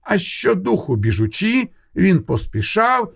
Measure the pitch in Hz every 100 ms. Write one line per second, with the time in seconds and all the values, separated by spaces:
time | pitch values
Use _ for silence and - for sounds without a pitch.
0 | - 208 175 - 247 202 196 220 - 113
1 | 107 98 110 - 214 254 247 _ _ -
2 | 190 170 - 120 - 110 104 214 233 254
3 | 226